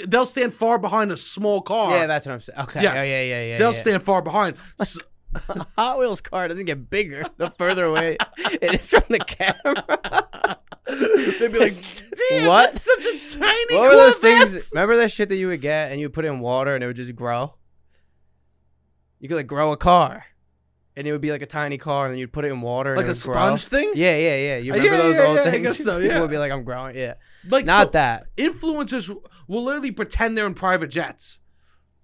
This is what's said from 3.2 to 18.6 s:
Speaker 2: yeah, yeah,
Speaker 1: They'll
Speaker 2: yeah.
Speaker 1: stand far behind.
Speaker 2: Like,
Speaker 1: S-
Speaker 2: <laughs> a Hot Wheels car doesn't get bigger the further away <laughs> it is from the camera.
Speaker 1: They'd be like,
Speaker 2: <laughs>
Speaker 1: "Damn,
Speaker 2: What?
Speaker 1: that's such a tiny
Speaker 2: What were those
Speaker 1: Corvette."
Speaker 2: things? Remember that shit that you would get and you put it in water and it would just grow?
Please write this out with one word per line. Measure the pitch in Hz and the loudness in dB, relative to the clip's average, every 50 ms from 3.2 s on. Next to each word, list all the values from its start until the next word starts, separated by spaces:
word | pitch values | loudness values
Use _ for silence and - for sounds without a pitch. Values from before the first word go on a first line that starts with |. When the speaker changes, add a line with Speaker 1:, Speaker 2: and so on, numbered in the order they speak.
Speaker 2:
yeah, | 131 127 123 120 117 | -2 -2 -4 -4 -6
yeah, | 117 117 | -4 -2
Speaker 1:
They'll | 117 214 233 226 | 0 0 2 0
Speaker 2:
yeah. | 226 | 0
Speaker 1:
stand | 220 226 202 185 185 | 0 0 0 0 0
far | 202 196 185 | 0 0 0
behind. | - 165 156 208 202 175 143 - - - - - | 0 0 0 0 0 0 -4 -8 -16 -20 -8 -8
Speaker 2:
Like, | 196 | -8
Speaker 1:
S- | - - 170 - - - - _ | -6 -8 -12 -16 -20 -20 -20 _
Speaker 2:
<laughs> | - - 156 - - | -8 -8 -8 -6 -8
a | 190 190 - - - | -10 -10 -10 -6 -4
Hot | - 226 254 254 269 | -2 -2 0 0 0
Wheels | 254 240 196 - | 0 0 -2 -6
car | - - - 185 180 | -8 -8 -6 -6 -6
doesn't | 165 170 185 196 | -6 -6 -6 -6
get | 170 147 139 127 - | -6 -8 -8 -8 -6
bigger | - 202 214 160 139 143 156 - - | -4 -4 -4 -4 -8 -12 -12 -12 -8
the | - 165 175 - | -8 -8 -8 -4
further | - 180 180 190 185 175 | -2 -2 0 0 0 0
away | 160 160 160 165 165 160 - - | 0 0 0 -2 -2 -2 -4 -6
<laughs> | - - | -6 -6
it | - 359 214 - - - - 349 - | -6 -6 -4 -4 -2 0 0 0 -2
is | - - | 0 2
from | - 440 - - | 2 2 4 2
the | 233 208 | 0 -2
camera. | - - - - 185 196 - - - 285 285 - - - 302 - - - - - - - - - - 196 185 - _ - - - _ | -2 -6 -6 -2 -2 -2 -2 0 -2 -2 -2 -2 -2 -2 -4 -4 -2 -2 -2 -2 -2 -2 -4 -4 -4 -4 -4 -8 _ -18 -20 -14 _
Speaker 1:
They'd | - 269 269 254 220 440 320 262 - 190 190 233 233 | -10 -4 -2 2 4 4 4 2 0 -2 0 -2 0
be | 208 226 | 2 2
like, | 220 208 196 | 2 2 2
Speaker 2:
<laughs> | - - - - - - - - - 480 523 | -4 -10 -10 -10 -12 -12 -12 -6 -2 0 0
Speaker 1:
"Damn, | 523 523 - | 2 4 4
Speaker 2:
What? | 170 180 214 247 - | 6 8 8 6 6
Speaker 1:
that's | - 226 - | 2 -2 0
such | 440 508 403 285 | 2 2 2 0
a | 480 403 277 - - - 294 | -2 -4 -6 -8 -12 -6 -2
tiny | 381 415 440 466 480 480 480 | 0 2 2 2 0 0 2
Speaker 2:
What | 403 480 523 | 4 8 10
were | 554 | 10
those | 554 539 508 480 - | 10 10 10 8 6
Speaker 1:
Corvette." | - - 233 233 262 208 | 6 6 8 8 6 4
Speaker 2:
things? | 185 175 - - - | 4 -2 -10 -6 -2
Remember | 156 190 208 233 | 0 2 4 4
that | 233 233 214 | 4 2 2
shit | - - 208 | 0 -2 -2
that | 190 196 | -2 -2
you | 190 185 | -2 -2
would | 185 180 147 | -4 -4 -4
get | 127 143 151 156 156 135 | -4 -2 -2 -2 -2 -4
and | 139 143 | -6 -6
you | 151 143 | -8 -6
put | - 156 160 | -6 -4 -4
it | 156 | -4
in | 143 127 | -4 -6
water | 117 120 123 131 135 139 139 | -4 -2 -2 -2 0 -2 -2
and | 131 123 | -2 -4
it | |
would | 123 120 | -6 -8
just | 120 123 123 120 | -8 -12 -14 -12
grow? | 113 123 120 120 120 131 147 - _ _ _ _ _ _ _ _ _ _ _ _ _ _ _ _ _ _ _ _ _ | -8 -6 -4 -4 -4 -4 -8 -10 _ _ _ _ _ _ _ _ _ _ _ _ _ _ _ _ _ _ _ _ _